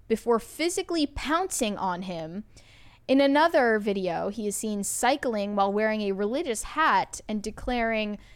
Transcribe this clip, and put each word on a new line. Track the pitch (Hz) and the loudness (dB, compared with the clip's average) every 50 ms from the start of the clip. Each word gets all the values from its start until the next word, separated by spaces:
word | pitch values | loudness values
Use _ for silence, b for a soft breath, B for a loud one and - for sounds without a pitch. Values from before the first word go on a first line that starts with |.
| b - | b -4
before | 220 208 - 233 233 220 | -4 -2 2 2 0 0
physically | - - - - 302 349 349 - 349 - 339 339 294 285 | 0 -4 -4 -2 -2 -2 0 -2 -4 -2 -2 -2 -2 -2
pouncing | - - - 247 302 339 381 370 - - 247 214 202 - | -4 -6 -2 0 0 0 0 -2 -2 -2 -2 -2 -2 -2
on | - 190 180 175 190 | -2 -4 -4 -4 -6
him. | 185 180 165 160 160 170 196 214 b b b b b b b b b b b b - | -8 -8 -8 -8 -10 -10 -12 -12 b b b b b b b b b b b b 2
In | 262 269 | 4 6
another | 277 277 277 294 320 339 339 311 254 233 220 214 | 6 6 6 6 4 6 6 6 6 6 4 2
video, | 208 214 196 196 185 180 165 160 170 190 | 2 0 -2 0 -2 -2 -2 -2 -2 -4
he | 202 240 208 208 | -4 -4 -6 -4
is | 196 | -4
seen | - - 220 208 202 202 | -4 -4 -4 -4 -4 -4
cycling | - - - - 240 277 269 - 269 226 208 202 202 208 | -4 -4 0 2 2 2 2 0 -2 -2 -2 -2 -2 0
while | 202 196 202 | 0 2 2
wearing | 196 208 214 220 214 214 | 2 0 0 0 0 -2
a | 208 202 | -2 -2
religious | 196 185 208 208 240 285 339 311 226 208 - | -2 -2 -2 -2 -2 -2 -2 -2 -4 -6 -6
hat | - - 294 320 302 220 190 165 - - - - - | -6 -2 2 2 4 4 4 2 0 -6 -12 -8 -6
and | 214 214 | -6 -6
declaring, | 202 220 220 - - - 247 240 226 226 226 220 214 208 208 202 b b b | -6 -8 -10 -8 -6 -4 -2 0 0 0 0 -2 -2 -4 -6 -8 b b b